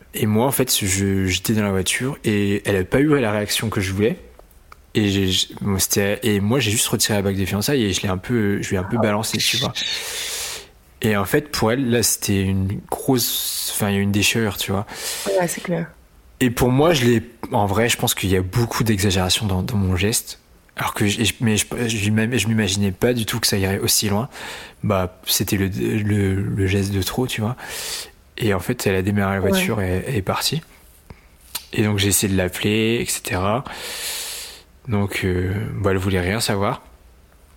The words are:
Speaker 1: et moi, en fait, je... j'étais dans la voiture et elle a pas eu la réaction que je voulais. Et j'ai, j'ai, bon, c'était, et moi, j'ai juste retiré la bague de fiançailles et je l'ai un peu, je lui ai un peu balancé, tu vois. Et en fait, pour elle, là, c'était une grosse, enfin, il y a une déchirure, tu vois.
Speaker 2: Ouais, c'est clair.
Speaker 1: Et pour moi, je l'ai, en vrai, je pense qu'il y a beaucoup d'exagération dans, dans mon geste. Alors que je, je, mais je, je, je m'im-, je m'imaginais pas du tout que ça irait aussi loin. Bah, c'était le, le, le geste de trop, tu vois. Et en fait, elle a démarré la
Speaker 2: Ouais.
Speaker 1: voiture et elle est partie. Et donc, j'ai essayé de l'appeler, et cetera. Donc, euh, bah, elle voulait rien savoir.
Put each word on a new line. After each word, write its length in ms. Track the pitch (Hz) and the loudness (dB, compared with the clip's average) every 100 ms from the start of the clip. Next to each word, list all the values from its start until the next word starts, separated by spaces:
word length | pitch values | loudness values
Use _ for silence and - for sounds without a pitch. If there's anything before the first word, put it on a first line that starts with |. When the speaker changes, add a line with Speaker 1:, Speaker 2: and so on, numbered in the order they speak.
| - | -12
Speaker 1:
et 120 | - 107 | -4 2
moi, 200 | 107 131 | 4 2
en 40 | |
fait, 220 | 127 127 - | 2 2 2
je... 420 | 101 95 98 98 95 | 0 0 2 2 2
j'étais 260 | 90 - | 0 0
dans 80 | 110 | 0
la 80 | 101 | 2
voiture 480 | 95 90 - 127 147 | 0 0 -2 -2 -4
et 380 | - 104 101 101 - | 0 2 2 0 0
elle 80 | 101 | 0
a 80 | |
pas 160 | 90 127 | 2 2
eu 180 | 151 143 | 4 4
la 100 | 113 | 2
réaction 360 | 104 104 - 113 | 0 -2 -2 -2
que 100 | 110 | -2
je 120 | 92 | -2
voulais. 240 | 95 107 185 - - - - - - - | 2 2 0 -10 -20 -20 -20 -20 -20 -6
Et 140 | - 104 | 0 2
j'ai, 200 | 98 95 | 2 2
j'ai, 200 | 92 - - | 0 -2 -4
bon, 180 | 101 98 | -2 -2
c'était, 400 | - - 101 104 | 0 0 0 0
et 180 | 113 101 | 0 2
moi, 180 | 101 131 | 2 2
j'ai 100 | 110 | 2
juste 160 | 107 - | 0 0
retiré 260 | 117 - 104 | 0 0 0
la 40 | |
bague 160 | 98 98 | 0 0
de 60 | |
fiançailles 400 | 92 98 104 143 | -2 -2 0 0
et 80 | 104 | 2
je 100 | 92 | 0
l'ai 60 | 101 | -2
un 100 | 92 | -4
peu, 420 | - 120 101 101 | -2 0 2 0
je 60 | - | -2
lui 60 | 98 | -2
ai 20 | |
un 60 | |
peu 140 | 92 117 | -2 0
balancé, 400 | 110 104 107 110 | 0 0 -2 -2
tu 180 | - - | -2 0
vois. 140 | 113 - - - - - - - - - - - - - | -2 -4 -6 -6 -8 -8 -6 -6 -8 -10 -14 -20 -20 -2
Et 160 | 117 104 | 0 2
en 80 | |
fait, 240 | 95 151 151 | 2 0 0
pour 220 | - 110 | 0 2
elle, 180 | 127 123 | 2 2
là, 120 | 120 | 2
c'était 400 | 101 - - 98 | 2 0 0 0
une 380 | 95 95 95 101 - | 2 2 0 -4 -6
grosse, 800 | - - 127 113 - - - - | -6 0 2 2 -4 -4 -6 -4
enfin, 160 | - 104 | -2 0
il 40 | |
y 40 | 98 | 2
a 20 | |
une 120 | 101 | 2
déchirure, 440 | 104 98 120 110 92 | 2 2 2 0 -2
tu 140 | - | -2
vois. 140 | 98 107 - - - 202 | -2 -4 -8 -8 -6 -2
Speaker 2:
Ouais, 220 | 196 170 | 0 0
c'est 140 | - | -2
clair. 240 | - 170 165 - - - - - | -4 -4 -4 -12 -20 -20 -14 -2
Speaker 1:
Et 100 | 127 | 0
pour 200 | 113 127 | 2 2
moi, 220 | 131 156 | 6 4
je 120 | 165 | 4
l'ai, 180 | 120 117 - - - | 4 4 0 -12 -2
en 140 | 123 101 | 0 2
vrai, 220 | 98 117 | 2 2
je 80 | - | 2
pense 180 | 120 | -2
qu'il 160 | - 95 | 0 2
y 60 | 95 | 2
a 60 | |
beaucoup 420 | 92 117 117 - | 2 0 0 0
d'exagération 640 | 110 104 101 95 92 - 107 | 0 2 2 2 2 0 0
dans, 160 | 92 | -2
dans 140 | 90 101 | 0 0
mon 200 | 95 92 | 0 2
geste. 440 | 98 120 - - _ - _ - | 2 0 -4 -14 _ -20 _ -8
Alors 180 | - | -6
que 120 | - 104 | 0 0
je, 160 | 104 | 2
je, 100 | 107 - | 0 0
mais 160 | 117 104 | 2 2
je, 80 | - - 120 | 0 -2 -2
je, 100 | 110 | -2
je 140 | 101 | 0
m'im-, 260 | 107 110 123 | 2 2 0
je 120 | 117 | 0
m'imaginais 440 | 110 104 95 101 | 2 2 2 0
pas 200 | 92 123 | 2 0
du 140 | 123 107 | 2 -2
tout 120 | 120 | -2
que 60 | - | 0
ça 100 | 104 | 0
irait 200 | 95 98 | 0 0
aussi 300 | 110 - 107 | 0 0 2
loin. 200 | 101 135 - - - - - | 0 -2 -8 -14 -14 -16 -6
Bah, 380 | 110 95 92 - - | 0 2 0 -4 -4
c'était 300 | - 104 98 | -2 0 0
le, 120 | 95 | 0
le, 640 | 98 113 113 104 104 98 | 0 0 0 0 2 2
le 320 | 95 107 95 95 | 0 -2 0 2
geste 260 | 98 98 | 2 0
de 100 | 98 | 0
trop, 240 | 90 - 127 | -2 -2 -2
tu 140 | - | -2
vois. 160 | 107 131 - - - - - - - - | -4 -4 -10 -10 -8 -10 -12 -18 -16 -4
Et 160 | 117 | 0
en 40 | 95 | 0
fait, 260 | - 120 - | 0 -2 0
elle 80 | |
a 80 | 95 | 2
démarré 340 | 95 101 98 98 | 2 2 2 2
la 60 | |
Speaker 2:
Ouais. 80 | 98 | 2
Speaker 1:
voiture 320 | 190 185 107 | 2 2 0
et 200 | 92 92 - | 0 -2 -2
elle 100 | 127 | -4
est 60 | |
partie. 400 | 92 101 - 160 - - - - - - - - - - - | -2 -2 -2 -4 -8 -20 -20 -20 -20 -20 -20 -20 -16 -14 -8
Et 100 | - | 0
donc, 160 | 107 101 | 0 2
j'ai 100 | 98 | 2
essayé 240 | 95 104 | 2 2
de 60 | 95 | 2
l'appeler, 600 | 92 - 104 107 110 117 | 0 0 0 2 2 0
et 40 | - | -2
cetera. 580 | - - 95 98 113 - - - - - - - - - - - - - | -6 -4 -2 0 -2 -4 -12 -10 -8 -8 -8 -10 -10 -14 -16 -20 -16 -4
Donc, 320 | 104 101 - | 0 0 -2
euh, 280 | 95 90 92 98 110 - | -2 0 -2 -4 -4 -2
bah, 100 | 98 | 0
elle 80 | 95 | 2
voulait 220 | 95 95 | 2 0
rien 200 | 90 107 | 0 0
savoir. 420 | - 101 101 135 - - - - _ - - | 0 0 0 -4 -10 -20 -20 -20 _ -20 -20